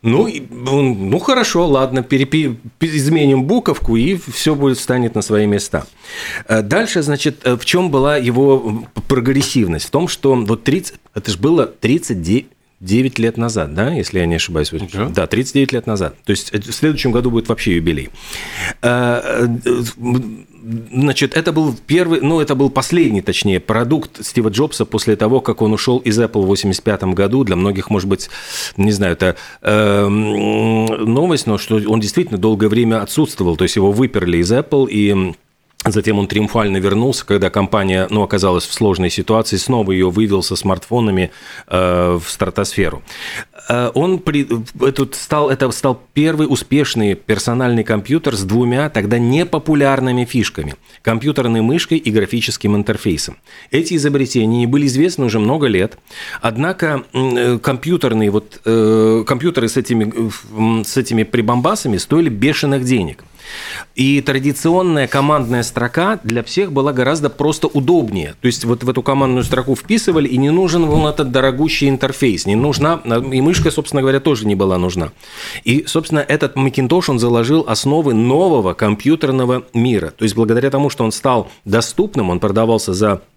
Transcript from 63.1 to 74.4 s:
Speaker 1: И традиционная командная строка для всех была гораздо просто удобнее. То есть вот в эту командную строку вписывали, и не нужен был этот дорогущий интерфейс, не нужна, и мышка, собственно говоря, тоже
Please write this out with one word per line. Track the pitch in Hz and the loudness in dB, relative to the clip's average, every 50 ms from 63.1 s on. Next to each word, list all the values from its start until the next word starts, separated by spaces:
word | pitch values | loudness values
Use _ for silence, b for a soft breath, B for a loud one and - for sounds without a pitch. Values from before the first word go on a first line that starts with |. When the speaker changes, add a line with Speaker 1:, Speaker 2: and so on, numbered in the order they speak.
| - - - - B B B B B B B B B B B B _ | -6 -14 -20 -20 B B B B B B B B B B B B _
Speaker 1:
И | - 131 135 143 143 | 0 2 2 2 2
традиционная | 131 - 139 135 131 143 139 - - 165 170 185 185 180 165 151 135 | 0 0 -2 0 0 -2 -2 0 0 2 2 2 2 2 2 0 0
командная | 117 - 139 135 147 151 147 127 113 123 120 113 | 0 0 0 2 2 2 2 0 0 0 -2 -2
строка | - - 123 120 120 - - 170 196 220 196 - | -2 -2 -4 -4 -2 0 0 0 0 -2 -4 -4
для | 113 113 120 110 | -4 -4 -4 -4
всех | - - 180 202 185 | -2 -2 -2 -2 0
была | 143 135 135 147 139 | 0 0 0 0 0
гораздо | 127 127 131 156 160 147 143 | 0 0 0 0 0 -2 -4
просто | - - 143 151 151 - - 151 | -2 0 0 0 0 0 -2 0
удобнее. | - 143 135 123 180 170 - 110 101 95 78 71 - _ | 0 0 2 4 4 4 2 0 -2 -4 -4 -6 -10 _
То | - 123 | -2 -2
есть | 120 - - | 0 0 -2
вот | 117 120 120 123 | -2 -2 0 0
в | 127 | -2
эту | 127 131 120 | -2 -2 0
командную | 139 139 139 139 131 127 127 117 | 0 0 2 2 2 2 0 0
строку | - 131 127 123 - 131 | 0 0 -2 0 0 -2
вписывали, | - - - 214 226 - - 170 160 147 127 | -2 0 0 0 0 2 2 2 2 2 2
и | 127 123 | 2 2
не | 139 143 | 2 4
нужен | 156 180 190 175 156 175 165 156 | 4 2 2 2 2 2 2 4
был | 147 - 151 151 | 2 2 2 2
этот | 143 - 151 131 | 0 -2 -2 0
дорогущий | 120 131 131 135 127 131 151 156 - - 143 139 | 0 2 2 2 2 2 0 0 0 0 2 2
интерфейс, | 135 127 - 131 - - 143 123 101 82 - | 2 2 0 -4 -2 0 0 0 0 0 0
не | 98 101 | 0 0
нужна, | 110 127 147 135 - 143 156 170 165 - | 2 2 0 0 0 0 0 0 -2 -2
и | 120 117 117 131 135 131 131 | -2 -2 -2 -2 0 0 2
мышка, | 131 156 180 165 156 170 | 2 2 2 2 2 2
собственно | 147 - 147 - - 143 | 0 -2 -4 -2 -2 0
говоря, | 131 135 135 139 | 2 2 2 2
тоже | 135 160 143 117 | 2 0 0 0